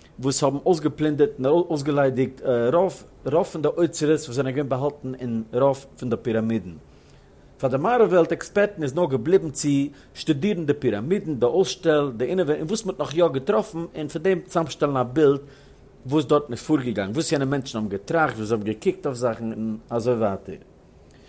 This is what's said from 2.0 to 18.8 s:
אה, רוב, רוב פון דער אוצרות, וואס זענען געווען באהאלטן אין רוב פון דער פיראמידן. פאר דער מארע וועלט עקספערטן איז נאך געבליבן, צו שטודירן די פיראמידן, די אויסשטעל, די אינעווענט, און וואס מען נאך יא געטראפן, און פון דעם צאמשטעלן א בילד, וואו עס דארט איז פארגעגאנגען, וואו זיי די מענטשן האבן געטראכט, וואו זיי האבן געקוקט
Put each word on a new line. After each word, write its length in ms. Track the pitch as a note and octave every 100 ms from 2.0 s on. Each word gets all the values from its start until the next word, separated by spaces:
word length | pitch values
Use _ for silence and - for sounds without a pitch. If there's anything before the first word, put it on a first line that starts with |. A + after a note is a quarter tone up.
| C3+ B2 C3 C3
אה, 280 | C3+ A#2+ A#2+
רוב, 320 | E3+ F#3 - - - C3+
רוב 140 | D#3 F#3+
פון 160 | D#3+
דער 100 | D3 E3+
אוצרות, 440 | E3 - D3+ D#3
וואס 100 | B2
זענען 240 | B2 C3
געווען 140 | C3 C3+
באהאלטן 460 | B2+ C#3+ D3 C3
אין 280 | C3 B2 A2+ A2
רוב 340 | B2 C#3 C3+ - -
פון 120 | A#2
דער 80 | A2
פיראמידן. 500 | A#2+ A2 A2+ A2+ F2 D#2 - - - - - - - -
פאר 80 | C3
דער 100 | C3
מארע 240 | G3 B3
וועלט 280 | G3 F3+ D#3
עקספערטן 500 | D3+ - G3+ G3+ E3+
איז 120 | C#3+
נאך 160 | D#3 E3
געבליבן, 400 | B2+ B2+ F#3+ D#3+
צו 180 | - D3 C#3 C#3+ - -
שטודירן 520 | - - C#3 G3+ F3 D3
די 60 |
פיראמידן, 600 | C#3+ B2 G#2 C3 G#3 D#3+
די 120 | B2+ A#2+
אויסשטעל, 680 | E3 F#3+ - E3 D3+ C#3+ A2+
די 80 |
אינעווענט, 360 | B2 F#3 D3 D3+
און 80 | D#3
וואס 180 | A3 F#3
מען 80 | F3+
נאך 160 | C3+
יא 120 | D#3 E3
געטראפן, 580 | C3+ E3 G#3+ G#3 E3 E3+ D#3+
און 120 | D3
פון 140 | D#3+
דעם 160 | F#3 F3 -
צאמשטעלן 500 | F3 D#3+ - D3 C3+
א 60 |
בילד, 380 | A#2+ C#3 D3 C#3 - - - - - - B2+
וואו 120 | D#3
עס 80 | C#3+
דארט 240 | D3 D3
איז 120 | A#2
פארגעגאנגען, 480 | - D3+ B2 G2+ G2
וואו 120 | B2+
זיי 160 | D3+ D3
די 60 |
מענטשן 340 | C3+ C#3 C3 A2
האבן 100 | G#2
געטראכט, 460 | G2 - E3 D#3
וואו 120 | A2 G#2+
זיי 100 | A2+
האבן 100 | G2+
געקוקט 400 | G#2+